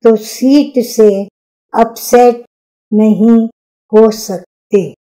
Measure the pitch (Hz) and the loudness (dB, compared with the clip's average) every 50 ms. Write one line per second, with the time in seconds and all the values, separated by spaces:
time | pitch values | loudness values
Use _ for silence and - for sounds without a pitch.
0 | _ 226 226 214 - - - - 247 262 277 294 285 285 - 254 220 240 - - | _ 2 0 0 -4 -12 -10 -4 -2 0 2 0 0 -2 -4 -6 -6 -6 0 2
1 | 220 208 196 196 202 190 _ _ _ _ _ _ _ _ - - 226 226 - - | 2 2 2 0 -8 -12 _ _ _ _ _ _ _ _ -2 -2 -2 -2 -4 -16
2 | - - - 240 247 240 233 240 240 _ _ _ _ _ _ _ _ _ 214 208 | -8 0 2 2 4 2 0 -2 -12 _ _ _ _ _ _ _ _ _ -2 0
3 | 214 220 214 175 214 233 233 226 226 226 _ _ _ _ _ _ _ _ - 214 | 2 0 0 2 2 2 2 2 0 -2 _ _ _ _ _ _ _ _ 2 2
4 | 220 220 214 - - - 190 180 - _ _ _ _ _ - 202 175 143 120 _ | 2 2 0 -6 -10 -12 -12 -12 -12 _ _ _ _ _ -4 -2 -2 -4 -12 _
5 | _ | _